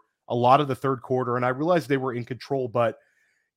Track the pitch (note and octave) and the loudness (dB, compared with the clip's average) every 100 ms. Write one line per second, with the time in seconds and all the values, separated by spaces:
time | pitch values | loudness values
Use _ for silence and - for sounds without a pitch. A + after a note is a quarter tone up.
0 | _ _ - A#2+ B2 C#3+ C#3+ B2+ C3+ B2+ | _ _ -6 2 6 6 4 -2 -2 -4
1 | - B2+ B2 B2 B2 B2+ D#3 F3 B2+ C#3 | -4 -2 -2 0 -2 0 0 0 0 -2
2 | C3 A#2+ A#2 A#2+ - C#3 B2+ A#2 A#2+ - | -2 -6 -8 -12 -6 -6 -2 0 0 -2
3 | _ _ _ _ _ | _ _ _ _ _